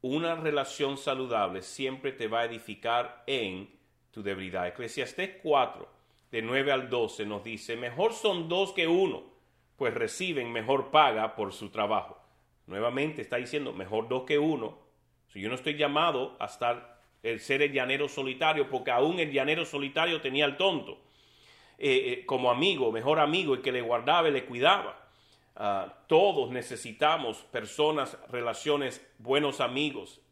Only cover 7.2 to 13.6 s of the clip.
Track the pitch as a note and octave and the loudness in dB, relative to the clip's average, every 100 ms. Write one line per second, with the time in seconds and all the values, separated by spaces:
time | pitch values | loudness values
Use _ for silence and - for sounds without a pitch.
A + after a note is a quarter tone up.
7.2 | G#2 G#2 A2+ A2 - A#2 B2 B2 A3 A3 | -6 -6 -8 -12 -8 -8 -6 0 0 2
8.2 | G#3+ F3+ E3 F3 G3 - E3 F3 F#3 - | 0 0 -2 -2 0 0 2 4 4 0
9.2 | - _ _ _ _ _ B2+ A#2 A2 - | -10 _ _ _ _ _ -2 0 -4 -2
10.2 | F#3 D3 A#2 A#2 A2 C3+ C3 D3+ C#3+ G#2+ | -4 -4 -4 -4 2 2 6 6 6 4
11.2 | A2 - G2+ - G2+ A2 G#2 G#2+ - - | -2 -2 -6 -6 -8 -2 2 0 -2 -16
12.2 | _ _ _ _ - G2 A#2 C3 D3+ D#3 | _ _ _ _ -10 -2 -2 0 -2 -4
13.2 | G#2+ B2 B2 D3+ | -6 -6 -4 -4